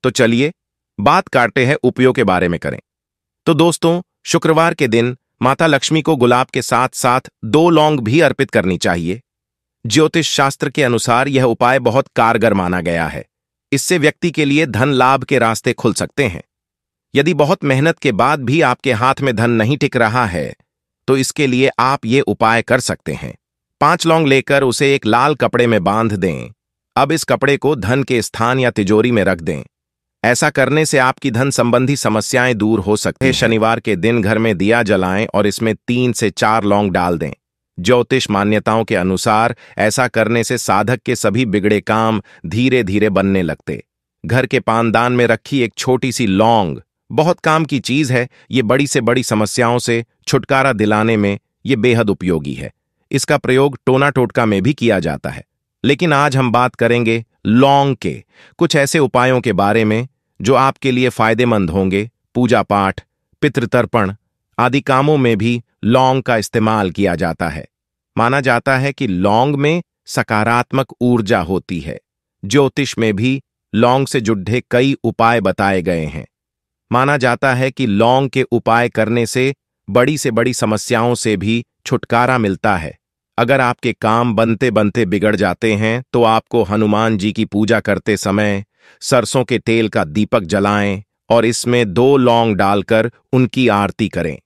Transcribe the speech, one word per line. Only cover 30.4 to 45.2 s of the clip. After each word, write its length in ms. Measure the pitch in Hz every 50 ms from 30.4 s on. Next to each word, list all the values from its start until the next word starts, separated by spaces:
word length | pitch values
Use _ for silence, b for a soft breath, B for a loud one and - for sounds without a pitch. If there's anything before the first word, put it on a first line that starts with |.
| 160 151
करने 360 | 143 147 131 123 143 156 156
से 120 | 147 - 139
आपकी 320 | 127 127 131 - - 139
धन 200 | 117 117 131 139
संबंधी 460 | 131 - 117 120 117 120 127 127 143
समस्याएं 600 | 131 - 113 107 110 104 - - 127 123 127 123 104
दूर 220 | 104 107 113 107
हो 160 | 92 98 104
सकती 300 | 107 - 92 80 _ 131
हैं। 60 | 135 127
शनिवार 480 | - 127 113 113 110 107 110 113 113
के 160 | - - 104
दिन 260 | 87 82 113 117 123 98
घर 160 | 98 113 107
में 200 | 113 113 107 82
दिया 240 | 92 104 113 117 117
जलाएं 440 | 95 104 95 92 92 95 98 113 - -
और 120 | 101 101
इसमें 280 | 104 98 - 113 113 107
तीन 380 | - _ - 120 123 123 123 113
से 180 | - 117 104
चार 340 | 90 - - 107 107 113 101
लौंग 260 | 101 101 101 104 101
डाल 280 | 85 95 87 90 87 82
दें। 120 | 80 71 - _ _ _ _ _ _ _ _ -
ज्योतिष 500 | 87 101 123 123 120 _ 135 131 - -
मान्यताओं 540 | 107 98 101 104 107 107 - - 110 110 110
के 120 | - 113
अनुसार 600 | 95 90 92 95 90 - 117 107 107 113 120 117 B B B B B
ऐसा 300 | 98 107 - - 127 120
करने 360 | - 113 110 107 120 120 113
से 140 | - 127 117
साधक 420 | - - - 98 107 104 127 123 _
के 140 | - 123
सभी 300 | - - 110 98 120 131
बिगड़े 340 | 113 92 104 92 107 104 101
काम 420 | - - 107 110 113 110 110 104 b b b b b
धीरे-धीरे 640 | 85 78 107 123 131 127 127 117 92 95 104 101 107
बनने 320 | 95 98 95 98 98 95 90
लगते। 420 | 80 73 - _ - 76 53 - _ _ _ _ _ _ _ -
घर 200 | - 113 127 131
के 140 | - - 127
पानदान 520 | - - 113 113 117 117 101 113 120 123 123
में 140 | 123